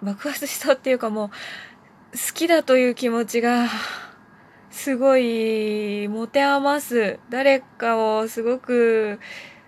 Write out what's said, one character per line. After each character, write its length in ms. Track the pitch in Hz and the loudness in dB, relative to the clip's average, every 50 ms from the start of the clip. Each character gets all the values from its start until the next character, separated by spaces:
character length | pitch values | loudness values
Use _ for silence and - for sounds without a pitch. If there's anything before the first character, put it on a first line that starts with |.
爆 280 | 202 202 202 202 - 294 | -8 -8 -6 -6 -6 -8
発 180 | 269 - 285 269 | -6 -6 -8 -8
し 40 | |
そ 220 | - - - 294 269 | -8 -2 0 0 0
う 20 | |
っ 20 | 262 | 2
て 140 | - 269 | 2 0
い 20 | 254 | 0
う 40 | 247 | 0
か 100 | 240 220 | 0 -2
も 160 | 214 214 208 | -4 -4 -4
う 40 | 202 - - - - - - - - - - _ _ _ _ - _ | -6 -8 -12 -14 -14 -14 -16 -16 -20 -20 -20 _ _ _ _ -20 _
好 220 | - - - - - | -12 -8 -8 -8 -4
き 140 | - 320 339 | -2 0 2
だ 160 | 339 311 294 | 2 2 4
と 140 | - 254 254 | 4 4 4
い 140 | 254 247 | 4 4
う 40 | 233 | 2
気 140 | - 254 240 | 0 -2 0
持 160 | 226 233 233 | 0 0 -2
ち 160 | - - 240 | -2 0 0
が 260 | 226 240 240 240 240 233 233 214 - - - - - - - - - - - - - - - - - - | 2 2 2 2 2 0 -2 -4 -8 -8 -10 -12 -14 -18 -20 -20 -20 -20 -20 -20 -20 -20 -20 -20 -20 -20
す 260 | - - - 285 269 | -16 -8 -4 -2 0
ご 220 | 233 262 269 262 254 | 2 4 4 6 6
い 920 | 247 233 226 226 220 220 220 220 214 214 208 214 208 208 202 208 208 208 | 4 2 0 0 0 0 0 0 -2 -2 -2 -2 -4 -4 -4 -4 -4 -4
持 200 | 208 220 226 226 | -4 -6 -6 -2
て 140 | - 277 | 0 2
余 400 | 277 277 285 277 277 277 285 294 | 2 4 2 2 2 0 0 0
す。 380 | 277 - 240 233 214 190 - - - - | -2 -2 0 0 0 0 -2 -6 -10 -8
誰 300 | 240 254 269 277 269 262 | -4 2 4 4 4 4
か 380 | 269 - - - 233 233 226 226 | 0 -6 -10 -4 -2 0 0 2
を 320 | 220 220 220 220 220 226 | 2 2 0 0 -2 -2
す 120 | - 233 | -4 -4
ご 160 | 220 233 254 254 | -2 -2 -2 -2
く、 640 | - - 247 240 233 226 226 220 214 208 202 - - - - - - - - - - | -2 0 2 2 4 4 4 2 0 -2 -4 -8 -12 -16 -18 -18 -18 -20 -20 -20 -20